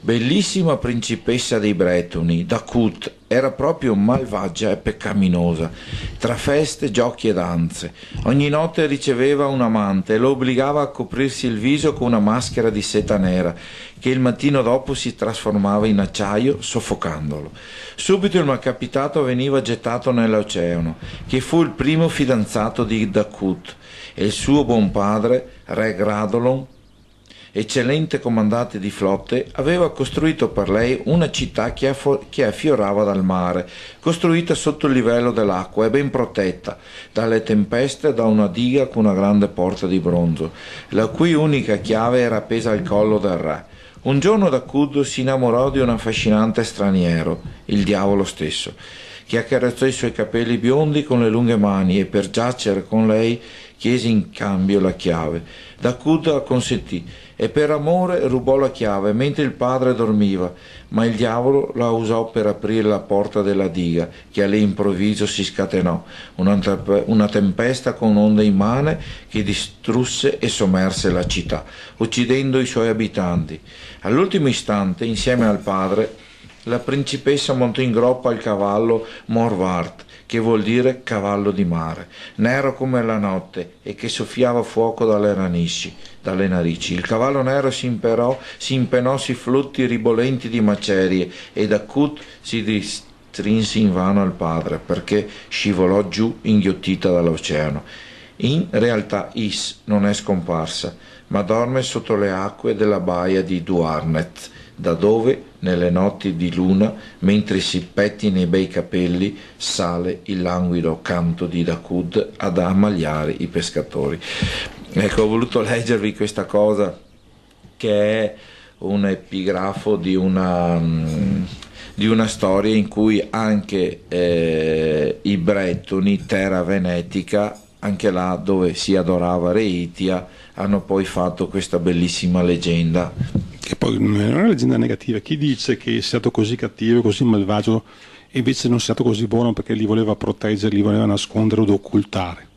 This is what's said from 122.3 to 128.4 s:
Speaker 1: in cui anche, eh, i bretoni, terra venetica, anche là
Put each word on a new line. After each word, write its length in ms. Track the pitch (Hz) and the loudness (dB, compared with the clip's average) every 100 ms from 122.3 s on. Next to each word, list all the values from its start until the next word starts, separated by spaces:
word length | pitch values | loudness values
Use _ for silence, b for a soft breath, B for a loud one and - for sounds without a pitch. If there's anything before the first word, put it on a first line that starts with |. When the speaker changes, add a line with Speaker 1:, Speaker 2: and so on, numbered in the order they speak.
| - 98 98 104 | 0 2 2 2
Speaker 1:
in 140 | 107 98 | 2 0
cui 340 | - 110 104 - | 2 4 2 0
anche, 760 | 110 110 104 95 98 90 - - | -2 0 0 0 -2 -2 -4 -6
eh, 1080 | 87 87 85 82 80 80 80 80 76 73 - | 0 2 2 2 0 0 0 0 0 0 -2
i 160 | - 98 | -2 0
bretoni, 880 | 85 101 92 90 - 95 98 98 | 0 0 0 -4 -4 0 2 0
terra 380 | - 98 95 92 | 0 -2 0 0
venetica, 1000 | 87 98 90 87 87 98 85 104 104 - - _ | 0 0 0 -2 -4 -6 -2 -2 -2 -6 -20 _
anche 300 | 104 95 107 | -6 0 0
là 260 | 90 90 87 | 0 -2 -2